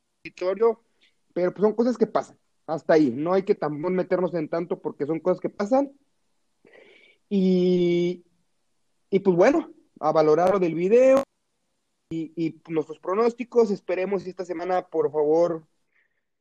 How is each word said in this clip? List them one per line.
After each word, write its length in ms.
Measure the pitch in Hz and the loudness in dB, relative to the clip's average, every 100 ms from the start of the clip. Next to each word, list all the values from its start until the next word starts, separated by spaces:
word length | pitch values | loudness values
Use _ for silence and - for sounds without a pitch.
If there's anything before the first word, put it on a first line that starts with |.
| _ _ | _ _
auditorio, 560 | 160 - 180 202 226 220 _ _ _ _ _ | -20 -6 -4 0 0 0 _ _ _ _ _
pero, 180 | - 180 175 | -4 -4 0
pues, 60 | |
son 100 | 208 | 0
cosas 240 | 214 247 226 | 2 -2 0
que 80 | 220 | 0
pasan. 320 | 143 - _ _ _ - | 0 -4 _ _ _ -10
Hasta 260 | 156 - | -6 2
ahí. 180 | 160 143 120 | 4 4 0
No 180 | 160 | -2
hay 100 | 190 | 0
que 100 | 190 202 | 0 -2
tampoco 360 | 151 147 175 | -4 -4 -4
meternos 420 | 180 175 180 180 | -4 -2 -2 -2
en 160 | 175 156 | -4 -6
tanto 300 | 170 170 180 | -6 -6 -8
porque 260 | - - 143 | -8 -8 -6
son 140 | 160 | -4
cosas 200 | 180 180 | -2 -4
que 100 | 170 | -6
pasan. 420 | - 202 262 277 - _ _ _ _ _ _ _ - - _ _ _ _ | -8 -2 0 -2 -8 _ _ _ _ _ _ _ -20 -20 _ _ _ _
Y, 920 | 202 185 185 180 180 175 175 175 180 _ _ _ _ _ _ _ _ _ | 0 2 2 2 2 2 0 -2 -6 _ _ _ _ _ _ _ _ _
y, 100 | 190 | 0
pues, 160 | 196 175 | 2 4
bueno, 360 | 214 320 - - _ _ | 4 2 -4 -14 _ _
a 120 | 151 | 0
valorar 400 | 156 151 156 185 | 2 4 4 2
lo 80 | 196 | 2
del 140 | 180 160 | 0 -2
video 480 | 185 233 262 269 269 _ _ _ _ _ _ _ _ | 2 4 6 4 0 _ _ _ _ _ _ _ _
y, 220 | 165 156 170 | -10 -8 -6
y 260 | 160 156 - | -6 -8 -8
nuestros 300 | 160 147 156 | -6 -6 -10
pronósticos. 720 | 175 196 240 233 240 240 220 | -4 -2 -2 -2 -2 0 0
Esperemos 540 | 202 - 185 190 196 175 | -2 -4 -4 -2 -4 -6
y 40 | |
esta 160 | - 175 | -12 -10
semana, 420 | 165 185 180 180 | -8 -4 -4 -2
por 240 | 160 151 | -4 -2
favor, 520 | 151 147 160 175 160 - _ _ _ _ _ _ _ | 0 0 2 0 -2 -12 _ _ _ _ _ _ _